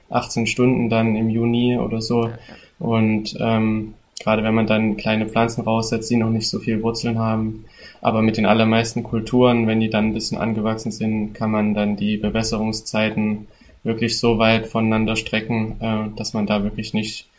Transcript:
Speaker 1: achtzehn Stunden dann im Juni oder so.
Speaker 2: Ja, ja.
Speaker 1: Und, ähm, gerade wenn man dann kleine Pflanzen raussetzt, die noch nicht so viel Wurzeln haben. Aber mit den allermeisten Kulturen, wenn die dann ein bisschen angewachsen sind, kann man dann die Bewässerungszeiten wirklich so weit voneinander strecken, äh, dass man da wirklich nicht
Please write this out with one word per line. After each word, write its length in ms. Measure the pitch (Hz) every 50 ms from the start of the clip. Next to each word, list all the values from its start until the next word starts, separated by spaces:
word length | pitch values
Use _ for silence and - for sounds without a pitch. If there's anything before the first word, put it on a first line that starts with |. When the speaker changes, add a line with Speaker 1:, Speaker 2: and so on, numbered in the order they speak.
| _ _
Speaker 1:
achtzehn 360 | - 123 - - - 120 113 107
Stunden 420 | - - 123 127 127 - 120 113
dann 260 | 120 113 113 113 107
im 140 | 107 113 113
Juni 480 | 110 113 117 117 117 120 123 123 123 120
oder 240 | 120 113 113 113
so. 220 | 110 - 120 117 113
Speaker 2:
Ja, 60 | 113
ja. 60 | 113 - - - - - - - _ _
Speaker 1:
Und, 560 | - 113 113 113 110 107 110 107 107 - - -
ähm, 540 | - 117 113 110 110 110 110 110 107 107 - - _ _ _ -
gerade 240 | - 110 110 110 107
wenn 100 | 110 110
man 140 | 113 110 107
dann 300 | 110 110 110 107 101 101
kleine 300 | - 110 110 110 110 104
Pflanzen 340 | - 117 117 117 117 123
raussetzt, 480 | 104 110 110 113 113 - 120 110 - -
die 80 | 120 117
noch 120 | 110 110
nicht 200 | 113 110 104 -
so 100 | - 113
viel 240 | - - 113 107 113
Wurzeln 360 | 117 113 113 - 120 113 113
haben. 440 | 113 113 110 110 110 110 110 - - - - - - - - -
Aber 200 | - 120 107 110
mit 160 | 110 110 110 -
den 80 | 107
allermeisten 580 | 101 110 113 113 110 113 113 113 - - 123 113
Kulturen, 600 | - 113 113 110 - 127 123 123 123 120 117 113
wenn 140 | 110 110 113
die 100 | 110 110
dann 180 | - 107 107 110
ein 60 | 107
bisschen 240 | 110 110 - 117 -
angewachsen 540 | - 113 107 110 104 113 110 110 - 117
sind, 420 | 104 - 110 110 110 107 107 107 -
kann 180 | - 113 110
man 220 | 110 107 104 107 104
dann 220 | 104 104 104 104
die 220 | 101 104 104 107 104
Bewässerungszeiten 1300 | 104 104 101 113 110 - 117 104 110 110 110 - - - - 107 110 110 110 113 107 107 107 107 - - - _ - - - - _
wirklich 360 | 113 113 110 117 113 - -
so 180 | - 117 113 107
weit 280 | 113 110 113 110 113 110
voneinander 480 | - 113 113 110 110 110 110 110 110
strecken, 600 | 110 - - - 110 110 - 120 110 110 110 107 -
äh, 360 | 113 113 110 107 107 107 107 -
dass 160 | 107 - -
man 140 | 110 104 104
da 160 | 107 104 101
wirklich 300 | 107 - - 107 - -
nicht 340 | 110 - 107 - - - - _